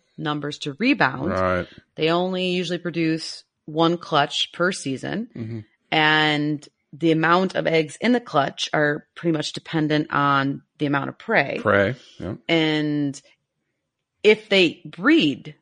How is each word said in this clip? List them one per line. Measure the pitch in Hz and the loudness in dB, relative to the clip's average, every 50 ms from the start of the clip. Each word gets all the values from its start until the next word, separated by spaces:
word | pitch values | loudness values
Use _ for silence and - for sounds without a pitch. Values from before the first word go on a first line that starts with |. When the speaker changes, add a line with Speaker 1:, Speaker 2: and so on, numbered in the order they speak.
| _ _ _ - | _ _ _ -8
Speaker 1:
numbers | 156 151 151 147 143 147 143 - | -6 -4 -4 -4 -6 -8 -10 -10
to | - 147 135 | -10 -10 -6
rebound, | - 226 262 285 190 151 131 131 131 143 127 | -2 0 0 2 2 2 0 0 -2 -4 -2
Speaker 2:
Right. | 92 92 92 92 92 90 - - - - _ _ - | 0 0 0 0 0 -2 -4 -6 -12 -20 _ _ -6
Speaker 1:
they | - 156 160 | -2 0 0
only | 170 175 180 185 185 180 185 180 | 0 0 0 -2 -2 -2 -2 -2
usually | 180 180 180 160 180 175 | -2 -2 -2 -4 -6 -6
produce | 175 175 156 170 165 160 160 160 - - - - - _ _ _ - | -6 -6 -4 -2 0 0 0 -2 -4 -10 -16 -16 -20 _ _ _ -14
one | 160 151 160 165 165 175 | -6 0 2 2 2 2
clutch | 170 - - 160 143 143 143 - - - - | 0 -4 0 0 2 2 0 -2 -4 -6 -4
per | - - 175 190 | -2 -2 -2 -2
season. | 190 - - 139 135 - - 139 156 202 240 - - | -2 -4 -6 -6 -6 -6 -6 -6 -6 -6 -8 -8 -10
Speaker 2:
Mm-hmm. | 123 117 113 117 110 107 _ _ _ _ - | -10 -10 -8 -10 -12 -12 _ _ _ _ -2
Speaker 1:
And | 160 160 151 151 156 156 156 151 151 147 147 151 151 139 - - _ _ _ _ | 0 2 2 4 4 4 2 2 2 0 0 -2 -2 -4 -8 -14 _ _ _ _
the | - 139 165 165 | -8 -2 0 2
amount | 160 160 160 165 175 185 190 180 - | 2 4 4 4 4 2 2 0 -2
of | - 160 | -2 0
eggs | 156 160 160 156 143 - - | 2 2 0 0 -2 -4 -4
in | - 226 | 0 2
the | 247 240 | 2 0
clutch | 240 - - 143 135 - - - - - - | 0 0 0 0 0 0 -2 -6 -8 -4 -2
are | 156 147 147 147 - - _ - | 0 0 0 -2 -4 -8 _ -14
pretty | - - 170 160 | -6 -2 -2 -2
much | 151 - - - | -2 -2 -6 -8
dependent | - - - - 160 156 147 151 151 151 - | -10 -10 -4 -2 -2 0 0 0 0 -2 0
on | - 143 143 143 139 135 135 139 139 - - _ _ - | 0 0 2 2 2 2 2 0 -4 -6 -10 _ _ -6
the | 151 | -4
amount | 139 143 139 135 131 | -2 -2 -2 -2 -4
of | - - | -10 -10
prey. | - - 220 165 139 131 - - | -4 0 2 2 2 0 -2 -2
Speaker 2:
Prey, | - 107 101 101 98 104 131 - - - _ - | 2 2 4 4 4 2 0 -6 -12 -20 _ -12
yeah. | - 90 - - _ - | -10 -10 -10 -8 _ 0
Speaker 1:
And | 165 165 156 156 151 151 151 151 147 147 143 139 135 - _ _ _ _ _ _ _ _ _ _ _ _ _ _ _ _ _ _ _ _ | 0 2 2 2 0 0 -2 -2 -2 -2 -2 -4 -4 -8 _ _ _ _ _ _ _ _ _ _ _ _ _ _ _ _ _ _ _ _
if | - 208 214 214 - - | 4 4 4 4 2 0
they | 196 190 180 139 107 - - | 4 4 4 4 2 -4 -16
breed | 156 - 170 190 277 330 311 175 147 123 78 - 151 147 _ | -16 -8 0 2 4 4 4 4 2 -2 -4 -10 -16 -18 _